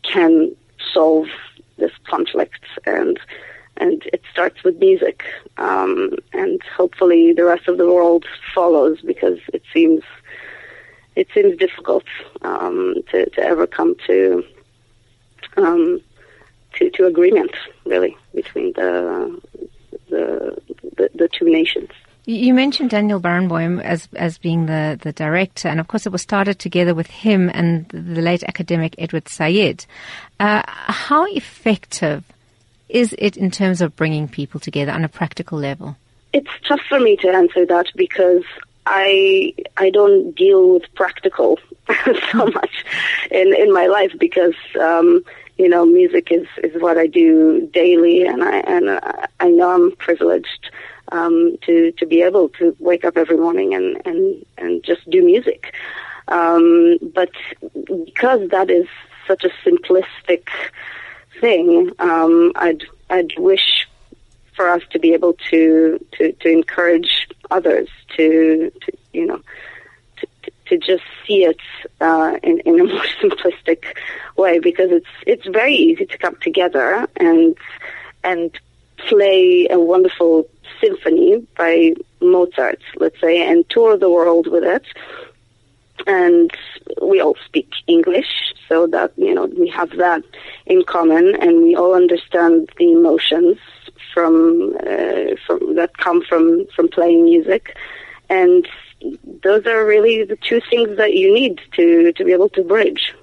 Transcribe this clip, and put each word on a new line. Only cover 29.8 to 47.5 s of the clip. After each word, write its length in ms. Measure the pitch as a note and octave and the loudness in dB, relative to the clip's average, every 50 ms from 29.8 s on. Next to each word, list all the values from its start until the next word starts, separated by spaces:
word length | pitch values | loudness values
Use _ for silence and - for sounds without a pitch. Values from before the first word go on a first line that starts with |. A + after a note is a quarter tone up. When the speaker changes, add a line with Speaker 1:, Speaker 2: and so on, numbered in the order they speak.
| - _ - - - - - - - - _ _ | -14 _ -20 -20 -20 -20 -20 -20 -20 -20 _ _
Speaker 2:
Uh, 240 | G3+ G#3 G#3 G#3+ - | -2 0 0 -2 -4
how 600 | - - - - - G#3 - - - C#4+ D4+ E4+ | -6 -14 -12 -10 -8 -8 -8 -4 -2 0 0 0
effective 1000 | G#4 G4+ D4 - - - _ _ A#3 G#3+ - - _ - - - D3+ D3 D3 - _ _ _ _ _ _ _ _ _ _ _ _ _ | 0 -4 -8 -10 -10 -20 _ _ -2 -2 -2 -4 _ -10 -6 -4 -4 -4 -6 -10 _ _ _ _ _ _ _ _ _ _ _ _ _
is 260 | - A#3+ A#3+ G#3+ - - | -2 -2 -2 -2 -4 -4
it 180 | - G#3 - | -6 -6 -4
in 140 | - G3 F#3 | -2 -4 -4
terms 300 | - - G3+ F#3+ F#3 E3+ | -2 -2 -2 -2 -2 -2
of 140 | F3+ D#3 - | -4 -6 -4
bringing 320 | - D#3+ D#3 D#3 D3+ D3+ C#3+ | -4 -4 -4 -4 -4 -6 -8
people 320 | - - C#3+ - - D3 | -8 -10 -12 -10 -12 -14
together 320 | - - - D3 C#3+ C#3 | -14 -8 -8 -6 -6 -6
on 120 | - D#3+ D#3+ | -4 -6 -6
a 40 | D#3 | -6
practical 500 | _ - F3 D#3 - - F3 - F3 D3+ | _ -8 -8 -8 -8 -14 -14 -10 -10 -8
level? 380 | C#3+ C#3 C#3 - - C#3 C#3+ _ _ _ _ _ _ _ | -8 -8 -10 -10 -14 -18 -18 _ _ _ _ _ _ _
Speaker 1:
It's 180 | - C#4+ C#4+ - - - - | -4 -4 -4 -4 -20 -14 -4
tough 140 | - C#4+ C#4+ - - | -4 -4 -4 -4 -4
for 100 | C4+ C#4 | -2 0
me 180 | B3+ A3 G3+ - | 2 2 0 2
to 100 | - F#3 | 0 0
answer 380 | F#3 F#3 F3 E3+ - F#3+ F3+ | 2 2 2 2 2 0 0
that, 200 | E3+ F3+ F3 F3 - - | 2 0 -2 -2 -4 -4
because 500 | - F#3 F3+ - - F#3 F3+ F3+ F3+ F3+ - - - - _ _ _ _ | -4 -4 -4 -2 -2 2 2 2 0 0 -4 -18 -20 -20 _ _ _ _
I, 680 | - G3 G3 F#3+ G3 G3 G3 G3 F#3+ F#3+ F#3+ F#3+ - - - - - _ | -4 -2 0 0 2 2 2 2 2 2 0 0 -4 -8 -10 -16 -12 _
I 140 | - G3 F#3+ | -2 -2 2
don't 440 | F#3 G#3 G#3 G3+ G3+ F#3+ - F3 D#3+ | 2 4 4 4 4 2 2 -2 -2
deal 400 | - F3+ G3 G3 F#3+ F#3 F#3 F#3 | 0 2 4 6 6 6 6 4
with 200 | F3 E3+ - _ | 2 0 -4 _
practical 640 | - F#3+ F3+ - - - G3 - - C#3 - D#3 - _ _ - _ _ - | -6 -6 -6 -6 -6 -8 -6 -4 -2 0 0 0 -2 _ _ -20 _ _ -6
<laughs> 100 | - - - B3+ A#3+ - - - | -4 -2 0 -2 -2 -2 -4 -4
so 140 | - A3+ A3+ | -2 -2 -2
much 380 | A#3 F#3 - - - - - - - - - - - - - - - | -2 -2 -4 -8 -8 -10 -12 -12 -10 -8 -6 -6 -4 -6 -6 -8 -4
in, 240 | - F#3 F#3 G3 F#3+ | -2 2 2 2 4
in 180 | - G#3+ G#3+ | 4 4 4
my 140 | F#3+ F3+ F3 | 4 2 2
life, 260 | F3+ F#3+ G#3 F#3+ F#3+ - - | 2 2 2 0 -2 -2 -2
because, 360 | - E3+ - F#3+ F3 F3 E3 - - - - - | -4 -2 0 0 0 0 -2 -4 -12 -10 -4 -2
um, 440 | - D#3+ E3+ E3 E3 F3 F3 F#3 F3+ - - - - - _ - | 0 0 2 2 4 4 4 2 0 -4 -20 -20 -20 -20 _ 0
you 100 | F#3 F3+ | 2 2
know, 160 | F3 - E3+ | 4 4 4
music 460 | E3 F3 F3+ F#3 F3 F3+ F3 E3+ - | 4 6 6 4 4 2 -2 -2 0
is, 160 | E3+ E3 D3+ - - - | -2 -2 -2 -6 -10 -6
is 180 | - E3 D#3 E3+ | -6 -6 -4 -2
what 180 | E3+ F3 E3 E3 | -2 0 2 2
I 80 | E3 | 0
do 600 | D#3+ - F3 E3 D#3+ D#3+ D#3+ D#3 D#3+ | 0 2 4 4 6 6 6 4 4